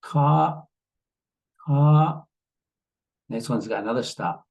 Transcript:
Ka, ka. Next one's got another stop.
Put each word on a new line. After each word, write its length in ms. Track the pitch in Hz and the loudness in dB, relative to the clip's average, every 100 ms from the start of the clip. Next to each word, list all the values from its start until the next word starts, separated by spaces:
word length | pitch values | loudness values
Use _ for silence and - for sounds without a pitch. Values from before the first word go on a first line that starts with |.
Ka, 600 | - 151 143 156 160 156 - _ _ _ _ _ _ _ _ _ | -2 0 2 2 0 -4 -16 _ _ _ _ _ _ _ _ _
ka. 580 | - 143 147 151 156 160 - _ _ _ _ _ _ _ _ _ _ | -2 2 6 6 4 -2 -14 _ _ _ _ _ _ _ _ _ _
Next 200 | 113 113 | -10 -4
one's 200 | 117 101 | -6 -4
got 140 | 101 | -6
another 200 | 104 120 | -4 -6
stop. 420 | 117 - 104 - _ | -6 -8 -8 -8 _